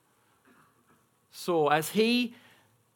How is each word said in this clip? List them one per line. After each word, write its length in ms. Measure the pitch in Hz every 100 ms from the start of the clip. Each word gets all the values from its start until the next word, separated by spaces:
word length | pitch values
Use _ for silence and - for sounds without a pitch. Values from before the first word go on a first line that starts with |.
| _ _ _ _ _ _ _ _ _ _ _ _ _
saw 380 | - - 170 147
as 200 | 151 160
he, 460 | 202 220 240 240 - - _ _ _ _